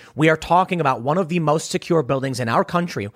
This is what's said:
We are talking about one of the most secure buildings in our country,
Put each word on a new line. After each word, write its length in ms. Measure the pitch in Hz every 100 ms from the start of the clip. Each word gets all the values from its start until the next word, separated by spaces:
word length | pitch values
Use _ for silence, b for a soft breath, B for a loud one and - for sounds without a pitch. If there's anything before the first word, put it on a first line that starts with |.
| B 123
We 120 | 156
are 80 | 156
talking 460 | - 175 180 175
about 200 | 143 117
one 160 | 127 175
of 120 | 160
the 100 | 175
most 320 | 151 156 -
secure 320 | 185 - 165
buildings 380 | 127 135 135 123
in 80 | 117
our 160 | 147 185
country, 420 | 175 175 123 101